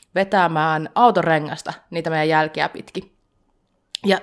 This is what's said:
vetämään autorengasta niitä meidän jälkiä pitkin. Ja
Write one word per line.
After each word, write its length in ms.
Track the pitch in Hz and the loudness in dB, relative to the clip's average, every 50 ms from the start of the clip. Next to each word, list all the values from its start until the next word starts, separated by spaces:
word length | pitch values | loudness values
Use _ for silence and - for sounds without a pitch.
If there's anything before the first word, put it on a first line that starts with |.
| - _ _ | -20 _ _
vetämään 760 | 180 196 196 208 196 175 165 165 151 156 160 160 156 156 - - | -2 0 2 2 2 2 2 2 0 0 0 0 -2 -4 -4 0
autorengasta 800 | - 240 240 196 180 160 165 160 151 151 151 - - - - 156 - _ _ | 2 4 4 4 4 2 2 2 0 0 -4 -8 -10 -10 -12 -12 -12 _ _
niitä 200 | 175 170 165 170 | -8 -6 -4 -2
meidän 180 | 160 156 156 156 | -2 0 0 2
jälkiä 400 | 160 156 156 151 - 151 151 160 | 2 2 0 0 -2 -4 -4 -4
pitkin. 440 | - - - - - 170 - - _ _ _ _ _ _ _ _ _ _ _ _ _ _ _ _ - - - | -6 -10 -16 -12 -12 -12 -12 -12 _ _ _ _ _ _ _ _ _ _ _ _ _ _ _ _ -16 -6 0
Ja 120 | 196 190 185 | 0 0 0